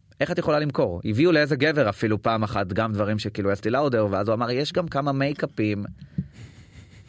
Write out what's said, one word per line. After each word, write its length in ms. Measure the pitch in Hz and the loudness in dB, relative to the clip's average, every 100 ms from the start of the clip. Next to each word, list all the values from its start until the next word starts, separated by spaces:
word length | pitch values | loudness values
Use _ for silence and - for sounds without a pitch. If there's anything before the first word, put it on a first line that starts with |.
| _ - | _ -6
איך 100 | 147 | 0
את 80 | 175 | 0
יכולה 200 | 165 147 | 2 2
למכור? 420 | 151 127 110 85 | 0 0 0 -2
הביאו 280 | - 107 175 | -2 2 4
לאיזה 240 | 156 147 139 | 4 2 2
גבר 320 | 147 151 107 | 2 2 2
אפילו 340 | 101 113 107 | 2 0 0
פעם 200 | 120 113 | 0 0
אחת 300 | 107 110 95 | 0 -2 -2
גם 200 | 95 113 | 0 0
דברים 260 | 104 104 107 | 0 0 -2
שכאילו 340 | 104 - 98 | -4 -4 -2
אסתי 180 | 101 110 | 0 0
לאודר, 360 | 127 147 117 104 | 0 2 2 2
ואז 180 | 95 104 | 0 0
הוא 60 | |
אמר, 160 | 113 120 | 0 -2
"יש 220 | 123 147 | -2 -2
גם 160 | 180 170 | -2 -2
כמה 240 | 139 143 | -2 -2
מייקאפים." 720 | 135 139 147 151 - 107 101 | 0 -2 -2 -6 -2 -2 -2
<laughs> 20 | 101 - - - - - - - - - - - | -6 -12 -12 -6 -6 -8 -20 -20 -20 -20 -20 -20